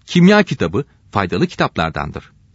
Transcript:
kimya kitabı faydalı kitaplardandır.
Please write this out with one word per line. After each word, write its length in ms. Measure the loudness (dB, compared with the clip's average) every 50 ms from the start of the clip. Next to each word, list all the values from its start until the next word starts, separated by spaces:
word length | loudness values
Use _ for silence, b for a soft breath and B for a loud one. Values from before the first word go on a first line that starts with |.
| _
kimya 360 | -2 2 4 6 6 6 4 2
kitabı 420 | 0 -2 -4 -4 -4 -4 -6 -8 _ _ _ _ _
faydalı 360 | -4 -4 -2 -2 -2 -2 -2
kitaplardandır. 840 | -2 -2 -4 -4 -4 -2 -4 -4 -4 -4 -6 -8 -10 -10 -14 -18 -20 _ _ _ _ _